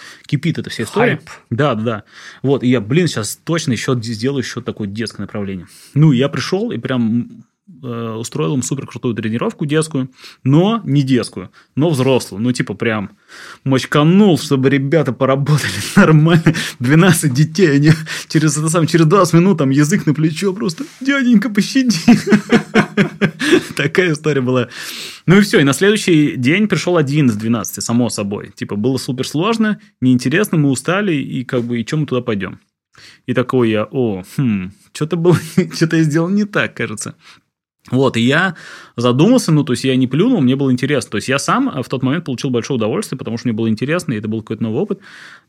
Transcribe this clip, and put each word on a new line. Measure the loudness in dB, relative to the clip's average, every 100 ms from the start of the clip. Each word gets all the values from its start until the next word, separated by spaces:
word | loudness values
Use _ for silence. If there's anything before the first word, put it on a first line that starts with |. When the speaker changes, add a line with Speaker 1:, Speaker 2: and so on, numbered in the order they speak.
| -20 -20 -6
Speaker 1:
кипит | -4 -2 -4
эта | -6
вся | -8
история. | -4 0 0 -2
Speaker 2:
Хайп. | -8 -18 -6
Speaker 1:
Да, | -2 0 0
да, |
да. | -4 -6 -10 -20 -20 -6
Вот, | -2 0
и | 2
я: | 0
"Блин, | 0 0 0
щас | -2 -8 -8
точно | -6 -4 -2
ещё | -2 -2
д-, | -2 -4
сделаю | -4 -4 -4
ещё | -6 -8
такое | -10 -8 -8
детское | -6 -8 -10
направление". | -10 -8 -8 -10 -14 -20 -6
Ну, | 2 4
я | 4 2
пришёл | -2 -4 -4 -4
и | -6
прям, | -4 -2 0 -2 -4 -12 -20 _ _ -18
э, | -12 -10 -8 -10
устроил | -8 -4 -2
им | -2
суперкрутую | -4 -6 -8 -6 -4 -4
тренировку | -4 -2 -4 -4 -2
детскую, | -2 -2 -6 -8 _ -20 -6
но | 2 4 4 0 0
не | 0
детскую, | 2 0 -2 -10 -14 _ _ -2
но | 0
взрослую. | 2 2 0 -2 -4
Ну, | -2
типа, | -2 -4 -4
прям | -4 -4 -6 _ _ -20 -20 -8
мочканул, | -2 0 2 2 6 6 6 4
чтобы | 2 0 2
ребята | 2 2 0 0
поработали | 0 0 0 2 0 0 -6
<laughs> | 0 4
нормально. | 6 6 6 4 4 0 -4 -4
Двенадцать | 2 4 6 4 0
детей, | 0 0 2 2 4
они | 4 4 0 -12 -4
через, | 0 0 0
это | -2
самое, | 0 2
через | 4 4
двадцать | 4 4
минут | 4 4 2
там | 2
язык | 2 2 2 0
на |
плечо | 0 0 -2 -4
просто: | -4 -4 -6 -10 -8
"Дяденька, | -2 0 2 2 2
пощади". | -2 0 0 0 2
<laughs> | 4 4 4 0 2 -2 0 0 0 0 -2 -2 -4 -2 0 0 0 -4
Такая | -2 0 0
история | 0 -2 -2
была. | 0 0 -2 -8 -14 -14 -16 -6 4
Ну | 4
и |
всё, | 4 4
и |
на | 2
следующий | 2 2 2 2 2 2 0
день | 0 2 2
пришёл | 0 0 0
один | 2 2 2
из | 0
двенадцати, | -2 -4 -4 -8
само | -2 0 0
собой. | -2 -6 -8 -10 -12
Типа, | -8 -4
было | -2 -2
суперсложно, | -4 -6 -6 -2 -2 0 -2 -4 _ -2
неинтересно, | 2 2 2 0 0 2
мы | 2
устали, | 0 -2 -2 -2
и | -4 -4 -8
как | -4 -4
бы, | -2 -4
и | -4
чё | -4
мы | -2
туда | -4
пойдём? | -4 -4 -6 -12 _ _ _ _ -20 -12 -6
И |
такой | -2 0 2 2
я: | 0 -2
"О, | -2 -2 -4 -6 -4
хм, | -2 -2 -4 -12 _
чё-то | -10 -6 0
было, | 2 2 0 -2
<laughs> | -2 -2
чё-то | 0 2
я |
сделал | 2 0 0
не | 0 -2
так, | -2 -4 -4
кажется". | -8 -8 -12 -14 -20 -20 _ _ _ _ _
Вот, | 0 2 2
и |
я | 2 2 0 -4 -14 -20 -16 -2
задумался, | 0 4 4 4 4
ну, | 2
то | 2
есть | -2
я | 0 0
не | 0
плюнул, | 2 2 2
мне | 2 2
было | 0
интересно. | 0 0 -2 -4
То | -6
есть | -4
я | -2
сам, | 0 -2 -2
э, | -4
в | -6
тот | -4
момент | -2 -2 -4
получил | -6 -4
большое | -4 -2 -2
удовольствие, | -2 -4 -6 -8
потому | -8 -6
что | -4
мне | -2
было | -2
интересно, | -2 -2 -4 -4
и | -6
это | -4
был | -6
какой-то | -6 -6
новый | -4 -4
опыт. | -4 -6 -12 -20 -20 -20